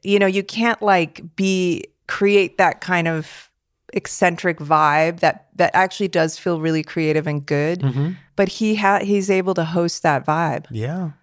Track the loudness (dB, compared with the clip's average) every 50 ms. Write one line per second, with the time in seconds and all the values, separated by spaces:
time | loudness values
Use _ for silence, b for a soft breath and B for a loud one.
0 | -2 0 2 2 2 2 0 -2 -4 -4 -4 -2 0 0 0 0 0 2 2 2
1 | 0 -2 -6 -14 -20 -12 _ -2 0 0 0 0 0 0 -2 -4 -6 -12 _ _
2 | _ -8 -4 0 2 4 4 4 4 2 2 2 2 2 2 -2 -4 -4 -2 0
3 | 0 0 -2 -4 -6 -8 -14 -20 -20 _ _ _ _ _ _ _ _ -8 -8 -8
4 | -6 -6 -2 0 0 0 0 0 -2 -2 -2 -2 -2 2 2 4 4 4 4 2
5 | 2 0 0 0 0 0 0 -2 _ _ _ 0 0 2 4 2 2 0 0 -4
6 | -4 -2 0 0 0 0 -2 -4 -4 -2 -2 0 0 0 0 -2 -2 -4 -4 -2
7 | -2 0 0 0 -2 -2 -4 -4 -4 -2 -2 0 0 -2 -2 -2 -2 -2 -2 -2
8 | -4 -4 -6 B B B B 0 0 0 0 -2 -2 0 0 2 2 2 2 2
9 | 2 0 0 0 2 2 0 0 2 0 0 -2 -2 -2 0 -2 -2 -2 -2 -2
10 | 0 0 0 0 0 -2 -2 0 0 -2 -4 -6 -8 -8 -8 -6 -6 -6 -6 -6
11 | -6 -8 -10 _